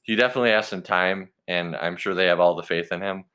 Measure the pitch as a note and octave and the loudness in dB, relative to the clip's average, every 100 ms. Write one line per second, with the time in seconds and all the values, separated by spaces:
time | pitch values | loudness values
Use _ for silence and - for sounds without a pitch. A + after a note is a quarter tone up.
0 | - G#2+ B2 B2+ A#2+ A2 A2 F#2+ - F#2 | -2 2 2 2 2 2 0 -10 -2 0
1 | F#2 G2 F#2 _ - F2 F2 E2 E2+ F2+ | 2 -2 -8 _ -4 -4 -4 -4 -6 -4
2 | G2+ F#2 F#2 F2 F2 F2 - E2+ E2+ F2+ | -4 2 2 4 4 2 -2 -4 -4 -6
3 | G2 F#2+ F#2 | -6 -8 -12